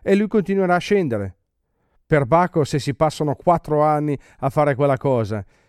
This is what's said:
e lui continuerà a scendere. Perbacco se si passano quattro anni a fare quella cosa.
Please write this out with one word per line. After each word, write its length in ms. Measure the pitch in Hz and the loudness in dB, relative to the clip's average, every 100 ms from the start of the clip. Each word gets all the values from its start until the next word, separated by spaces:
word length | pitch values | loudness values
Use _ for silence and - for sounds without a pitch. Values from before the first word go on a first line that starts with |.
e 120 | - | 0
lui 140 | 202 208 | 0 2
continuerà 480 | 214 185 196 185 175 | 0 0 0 0 0
a 20 | |
scendere. 580 | - 202 160 110 98 - _ _ _ _ _ _ - | 0 0 0 -4 -6 -12 _ _ _ _ _ _ -2
Perbacco 580 | 151 123 165 180 160 | 0 2 2 2 0
se 140 | 135 147 | -2 -2
si 160 | 143 | -4
passano 400 | 123 156 - 151 | -2 -2 0 -4
quattro 480 | 127 - 165 - 151 | -2 0 0 0 0
anni 360 | 151 151 151 139 - _ | 2 0 -2 -6 -10 _
a 100 | 135 | -4
fare 260 | 156 147 | 0 0
quella 220 | 127 143 131 | 2 0 0
cosa. 480 | 143 123 104 107 - _ | 0 0 -2 -6 -10 _